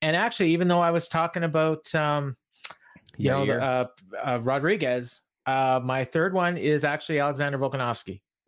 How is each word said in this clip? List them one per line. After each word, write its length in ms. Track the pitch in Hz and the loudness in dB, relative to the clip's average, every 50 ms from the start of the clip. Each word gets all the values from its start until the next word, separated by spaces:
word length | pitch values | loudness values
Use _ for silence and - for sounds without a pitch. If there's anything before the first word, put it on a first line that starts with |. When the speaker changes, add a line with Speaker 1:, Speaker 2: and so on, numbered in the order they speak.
Speaker 1:
And 160 | - 156 160 | -2 0 0
actually, 340 | 175 208 233 233 - 196 165 165 | 2 0 -2 0 0 2 2 4
even 140 | 170 180 | 4 4
though 140 | 175 175 175 | 4 4 4
I 100 | 175 170 | 4 4
was 180 | 170 170 165 - | 2 0 -2 -2
talking 360 | - 165 165 170 - 180 170 | -2 -2 -2 0 -2 -2 -4
about, 500 | 160 151 160 156 160 156 156 - - - | 0 2 2 2 2 0 -2 -6 -4 -2
um, 420 | 160 151 147 147 147 143 139 127 _ _ _ _ _ - - - _ _ _ - - _ - - - | 0 0 2 0 0 -2 -4 -8 _ _ _ _ _ -16 -16 -16 _ _ _ -20 -20 _ -20 -8 -2
you 80 | 107 | 0
Speaker 2:
Yeah, 60 | 131 131 | 0 2
Speaker 1:
know, 100 | 139 139 | 2 2
Speaker 2:
you're 160 | 135 131 120 | 0 0 0
Speaker 1:
uh, 260 | 123 135 127 127 123 127 - - - - - - - | 0 0 0 0 -2 -4 -6 -20 -20 -16 -12 -8 -4
uh, 140 | 135 127 120 | -2 -2 0
Rodriguez, 800 | 113 123 131 139 135 165 208 208 156 127 123 123 123 120 - - _ _ _ _ _ | 0 0 0 2 2 0 0 2 0 0 0 -2 -4 -8 -16 -20 _ _ _ _ _
uh, 340 | - 131 131 135 131 131 131 123 | -2 0 2 2 2 2 2 0
my 220 | 127 127 131 131 | 0 -2 -2 -2
third 300 | 127 - 165 160 190 185 | -2 0 0 0 2 0
one 220 | 185 175 175 175 | 0 0 0 0
is 260 | 165 - 143 151 147 147 | 0 0 2 2 2 2
actually 380 | 147 147 147 - - 160 147 | 0 -2 -4 -4 -2 0 0
Alexander 360 | 143 147 143 131 147 143 143 135 | 0 0 0 -2 -2 -2 -2 -2
Volkanovski, 640 | 135 135 - 135 127 120 117 - - - 92 98 _ _ _ _ _ | -2 -2 -2 -2 -2 -2 -2 -4 -6 -14 -14 -14 _ _ _ _ _